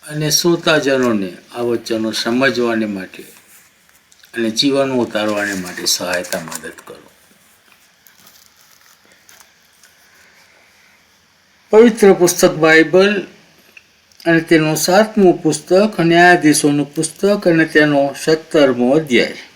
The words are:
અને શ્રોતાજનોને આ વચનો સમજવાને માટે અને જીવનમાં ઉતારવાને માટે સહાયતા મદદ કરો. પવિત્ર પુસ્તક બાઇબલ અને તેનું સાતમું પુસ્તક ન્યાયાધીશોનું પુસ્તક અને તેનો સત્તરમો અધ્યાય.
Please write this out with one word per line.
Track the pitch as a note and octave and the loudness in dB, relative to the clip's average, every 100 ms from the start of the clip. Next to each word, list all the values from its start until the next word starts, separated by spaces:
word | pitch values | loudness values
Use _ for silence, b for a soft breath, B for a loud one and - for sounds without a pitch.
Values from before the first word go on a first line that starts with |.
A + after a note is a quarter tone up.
| - | -12
અને | D3+ D3+ | -6 -2
શ્રોતાજનોને | - F3 E3 E3+ D3+ C#3 C3+ B2 G#2+ F#2 E2+ _ | 0 0 -2 0 -2 0 0 0 -2 -6 -14 _
આ | A#2 | -8
વચનો | A#2+ A#2 - A2+ A2 | -6 -6 -6 -6 -6
સમજવાને | G#2+ A#2+ B2 C3+ A#2+ A#2+ A2+ G#2+ | -6 -4 -2 -2 -2 -4 -4 -4
માટે | G2 F#2 - - - _ - _ _ _ _ _ _ _ | -8 -12 -18 -20 -20 _ -20 _ _ _ _ _ _ _
અને | A#2 A2+ | -6 -6
જીવનમાં | A2+ C#3 C#3 C3+ B2+ | -2 -2 0 -2 -2
ઉતારવાને | A2+ G#2+ G#2+ G#2 G2+ | -4 -4 -4 -4 -6
માટે | G2 F2+ E2+ F2 | -8 -10 -10 -6
સહાયતા | - F2+ F2+ F2 F#2 | -6 -6 -8 -6 -10
મદદ | D#2+ D#2+ D#2 - | -10 -14 -16 -20
કરો. | - - - _ _ _ _ _ _ _ _ _ _ _ - _ _ _ _ _ _ _ _ _ _ - _ _ _ _ _ b b b b b b b b _ _ _ _ _ _ _ _ _ _ | -20 -20 -20 _ _ _ _ _ _ _ _ _ _ _ -20 _ _ _ _ _ _ _ _ _ _ -20 _ _ _ _ _ b b b b b b b b _ _ _ _ _ _ _ _ _ _
પવિત્ર | G#3+ A#3+ A3 G3 | 6 6 6 4
પુસ્તક | F3+ F3 - F3+ | 4 2 2 0
બાઇબલ | D3+ D#3+ D#3+ D3+ F3+ G3 G3+ - - _ _ _ _ _ _ _ _ E3+ | 2 4 4 4 2 2 -2 -8 -20 _ _ _ _ _ _ _ _ 0
અને | E3 | 0
તેનું | D#3+ E3 D#3 D3+ | 2 0 2 -2
સાતમું | - F#3 G#3+ G#3+ F#3 - | 0 2 2 2 2 2
પુસ્તક | D#3+ C#3+ - F3+ G#3+ - | -2 -4 0 0 0 0
ન્યાયાધીશોનું | E3 E3+ F3+ F3 D3+ C#3+ D3+ C#3+ D3 | 0 4 4 4 2 2 0 -2 -4
પુસ્તક | - D#3 - G3 G#3 F3+ | -6 -8 -4 -2 0 0
અને | E3 | 0
તેનો | D#3 D3+ D3+ C#3+ C#3 B2+ | 2 2 2 0 -2 -4
સત્તરમો | - D#3+ - E3 C3+ A#2+ B2 | -2 -2 0 2 2 2 0
અધ્યાય. | D3+ D#3 A2+ E2 - - | 0 0 -2 -2 -8 -20